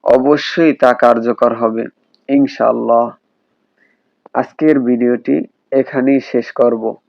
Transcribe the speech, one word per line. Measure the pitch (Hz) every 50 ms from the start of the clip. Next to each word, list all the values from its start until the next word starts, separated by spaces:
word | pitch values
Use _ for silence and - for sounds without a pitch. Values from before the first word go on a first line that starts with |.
| -
অবশ্যই | - 127 131 127 139 147 143 - - - - 170 160 135
তা | - - 123 123
কার্যকর | - - 120 117 117 113 117 113 - 123 120 117
হবে | 113 120 113 110 113 117 - _ _ _ _ _ _ _ -
ইনশাআল্লাহ। | 139 139 139 135 - - 113 117 117 117 117 117 117 117 120 120 - _ _ _ _ _ _ _ _ _ _ _ _ _ _ _ _ _ _ _ _ _ _ - _
আজকের | 117 117 - _ - 151 156 156 139
ভিডিওটি | 123 120 123 117 123 120 123 113 117 - 139 151 - - _ _ _ _
এখানেই | - 135 131 - - 190 233 135 139 135
শেষ | 120 - - 123 113 -
করব। | - - 123 120 117 113 110 113 - - _